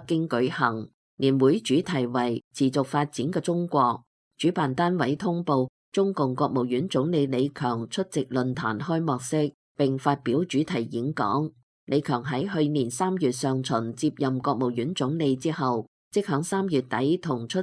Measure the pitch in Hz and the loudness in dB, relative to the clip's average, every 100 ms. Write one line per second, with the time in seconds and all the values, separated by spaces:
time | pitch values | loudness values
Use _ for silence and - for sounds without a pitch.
0 | 127 165 165 120 127 165 123 110 107 _ | 0 0 2 0 0 2 0 0 -8 _
1 | _ - 135 135 131 117 113 131 - 151 | _ 0 2 6 6 4 2 0 2 0
2 | 120 123 123 117 - - 135 143 131 147 | 0 0 0 -2 -6 0 2 2 0 0
3 | 147 - 135 185 180 175 175 147 123 113 | -2 -2 -2 -2 0 -2 0 2 2 0
4 | _ _ _ - 156 175 139 131 175 180 | _ _ _ -2 0 2 0 2 0 2
5 | 127 147 180 170 170 135 127 - _ 196 | 0 0 -2 -2 0 0 0 -6 _ 0
6 | 196 190 135 127 139 127 123 123 185 135 | 0 0 -2 0 0 0 0 -2 0 0
7 | 151 165 139 127 139 - 123 117 113 - | 0 2 2 2 0 0 -2 -2 -4 -4
8 | 185 151 - 127 127 127 110 107 143 165 | -4 -4 -2 -2 -2 -2 -4 -4 -2 -2
9 | 165 123 - 156 147 - _ - 139 135 | 0 -2 -2 0 0 -4 _ -2 0 2
10 | 147 139 123 135 180 135 156 120 117 117 | 0 0 0 -2 0 0 0 -2 -2 -4
11 | 131 151 104 123 156 - _ _ - 139 | -2 -2 0 0 -2 -6 _ _ -2 -2
12 | 151 120 131 131 196 165 147 151 120 - | 0 -2 -2 -4 -2 0 2 2 -2 -2
13 | 185 185 139 123 139 131 131 117 113 117 | -2 2 0 0 0 -2 0 -2 -2 -2
14 | 151 - 135 131 139 131 123 120 135 185 | -2 0 -2 0 -2 0 0 0 -2 -2
15 | 131 160 143 131 160 151 127 117 - _ | -2 0 0 0 -2 0 0 -2 -4 _
16 | _ 202 202 139 170 196 196 143 127 113 | _ -2 0 -2 0 -2 0 0 0 0
17 | 139 180 170 123 117 185 | 0 0 -2 -4 -2 -4